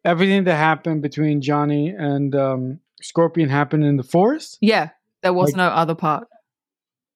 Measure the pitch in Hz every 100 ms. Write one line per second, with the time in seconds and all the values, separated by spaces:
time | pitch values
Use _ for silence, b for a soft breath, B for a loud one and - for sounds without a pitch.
0 | 165 170 196 196 180 151 160 156 165 160
1 | 143 147 151 147 135 147 147 147 156 196
2 | 147 143 139 139 135 131 127 143 _ _
3 | - - 165 165 143 143 143 156 147 143
4 | 127 170 214 311 - - 208 208 156 -
5 | _ _ 185 180 151 190 175 123 165 165
6 | 156 147 - _ _ _ _ _ _ _
7 | _